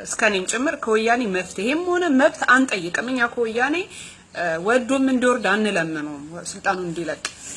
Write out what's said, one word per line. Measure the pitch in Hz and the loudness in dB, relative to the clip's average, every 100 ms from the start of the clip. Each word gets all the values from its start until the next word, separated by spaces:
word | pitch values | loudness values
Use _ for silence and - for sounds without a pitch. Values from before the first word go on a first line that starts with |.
እስከ | 185 - | -8 0
እኔም | 220 196 185 | 2 2 -2
ጭምር | 226 294 285 | -2 -2 -2
ከወያኔ | 226 220 226 247 220 | 0 2 4 2 0
መፍትሄም | 180 180 - 220 311 | -2 -4 -4 -2 0
ሆነ | 359 359 349 | 0 0 4
መብት | 262 311 - - | 4 4 2 4
አንጠይቅም። | 254 262 202 170 - 240 | 4 4 0 -2 -4 -2
እኛ | 262 233 | 0 -2
ከወያኔ፣ | 240 226 226 262 330 403 - - - - | 0 -2 0 0 0 -4 -10 -18 -20 -12
እ፣ | - 170 160 | -4 -2 0
ወዶም | 185 247 233 269 262 | 2 2 2 2 2
እንዲወርድ | 254 247 247 208 | 4 2 2 2
አንለምነውም | 208 214 190 165 156 151 143 151 170 | 2 2 0 -2 -4 -6 -10 -12 -14
ስልጣኑን | - 190 190 185 175 | -12 -6 -2 -2 -2
እንዲለቅ። | 165 156 143 - - - | -4 -6 -6 -8 -12 -14